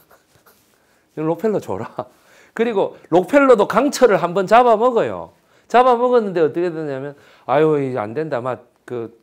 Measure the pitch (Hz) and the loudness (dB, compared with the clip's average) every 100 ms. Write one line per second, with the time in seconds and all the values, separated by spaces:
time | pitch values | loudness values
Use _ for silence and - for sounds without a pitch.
0 | _ _ _ _ _ _ _ _ _ _ | _ _ _ _ _ _ _ _ _ _
1 | _ - 156 165 220 180 - 95 120 - | _ -8 -6 -2 -2 -4 -4 -8 -8 -12
2 | - _ _ _ _ - 233 196 147 - | -16 _ _ _ _ -6 -4 -2 -4 -6
3 | - 170 185 285 269 220 196 208 277 - | -2 0 2 4 6 4 2 0 0 2
4 | 247 180 170 180 185 226 247 214 247 226 | 4 4 0 -2 2 4 4 2 0 0
5 | 127 90 85 _ _ _ _ 233 254 240 | -2 -6 -12 _ _ _ _ 2 4 2
6 | 247 247 208 175 151 170 180 160 151 135 | 2 0 0 0 0 0 -4 -6 -8 -8
7 | 143 143 _ _ - 139 156 147 135 123 | -10 -16 _ _ -2 2 2 0 -2 -6
8 | 107 117 160 127 127 113 _ _ - 123 | -8 -8 -6 -6 -6 -10 _ _ -12 -10
9 | 113 _ | -10 _